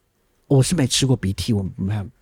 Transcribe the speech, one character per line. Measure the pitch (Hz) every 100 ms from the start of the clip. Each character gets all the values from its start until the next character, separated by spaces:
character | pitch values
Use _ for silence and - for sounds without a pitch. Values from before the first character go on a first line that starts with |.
| _ _ _ _ -
我 | 139
是 | -
没 | 170 123
吃 | - 131
过 | 117
鼻 | 95
涕， | - -
我 | 104 92 -
没 | 95
有， | 104 95 -